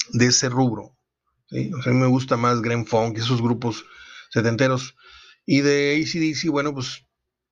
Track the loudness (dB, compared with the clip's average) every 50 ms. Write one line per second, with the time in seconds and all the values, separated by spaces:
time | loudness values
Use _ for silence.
0 | -10 -4 0 2 4 4 4 2 0 0 0 2 2 2 0 -4 -8 -14 _ _
1 | _ _ _ _ _ _ _ _ _ -10 -6 -6 -6 -6 -6 -6 -2 0 2 4
2 | 4 4 2 2 2 0 -2 0 2 2 2 2 0 0 -2 -2 -2 0 0 0
3 | 0 0 -2 -4 -2 -2 0 0 2 0 0 0 -2 -6 -6 -6 -12 -18 -20 -20
4 | -20 -20 -20 -20 -14 -6 -2 0 0 0 0 2 2 2 0 0 -4 -8 -14 _
5 | _ -20 -20 -20 -20 -20 -20 _ _ 0 2 2 4 4 2 2 2 2 0 0
6 | -2 -2 -2 -2 -2 -2 -2 -2 -2 -2 0 0 -2 -2 -4 -6 -8 -10 -10 -14
7 | _ _ _ _ _ _ _ _ _ _